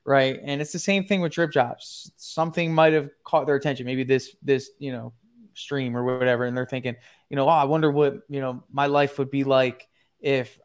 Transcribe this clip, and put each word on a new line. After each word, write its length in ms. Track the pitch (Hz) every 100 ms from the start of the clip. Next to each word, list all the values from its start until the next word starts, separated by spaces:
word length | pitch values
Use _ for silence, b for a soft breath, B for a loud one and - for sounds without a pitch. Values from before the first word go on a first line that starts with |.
| -
right? 340 | 139 135 131
And 200 | 143 143
it's 100 | 151
the 80 | 170
same 240 | - 196
thing 160 | 190 196
with 140 | 165
Drip 180 | 170 165
Jobs. 640 | 143 120 - - - - _
Something 580 | - - 160 170 170
might 200 | 160 160
have 160 | 156 143 _ -
caught 200 | 156 139
their 100 | 139
attention. 300 | 151 127 123
Maybe 200 | 131 131
this, 320 | 135 - -
this, 280 | 139 131 - -
you 140 | 143
know, 180 | 123 120 - _ _ 220
stream 440 | - - 143 127 120
or 60 |
whatever. 420 | 127 127 127 120 123
And 100 | 127
they're 100 | 127
thinking, 300 | 131 123 113 b b b
you 60 | 139
know, 100 | 139
"Oh, 40 |
I 160 | 165 139
wonder 260 | 160 156
what, 300 | 143 143 139 -
you 100 | 143
know, 240 | 131 123 -
my 140 | 135 143
life 340 | 143 139 143
would 120 | 131
be 120 | 139
like 460 | 135 135 127 123 - _ _ _
if 400 | 143 135 120 -